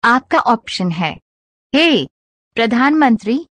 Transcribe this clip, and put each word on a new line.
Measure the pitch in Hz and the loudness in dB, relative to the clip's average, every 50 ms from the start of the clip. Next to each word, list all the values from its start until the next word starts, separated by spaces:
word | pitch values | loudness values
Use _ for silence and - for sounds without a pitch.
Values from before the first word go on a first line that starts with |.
| - | 2
आपका | 233 240 262 262 _ - 320 | 2 0 0 -2 _ -2 0
ऑप्शन | - - 262 - _ - - - 185 180 165 | 2 0 0 -2 _ -10 -8 -4 -4 -4 -2
है | 160 180 156 - - _ _ _ _ _ _ _ _ _ _ - | -4 -4 -6 -6 -8 _ _ _ _ _ _ _ _ _ _ 0
ए | 277 320 339 294 202 135 - _ _ _ _ _ _ _ _ _ | 0 2 2 2 0 -2 -4 _ _ _ _ _ _ _ _ _
प्रधानमंत्री | - 226 226 240 233 254 277 302 311 294 262 226 220 - 202 240 285 339 _ | -4 -2 0 0 0 2 2 2 2 2 2 2 0 -2 -4 -4 -4 -4 _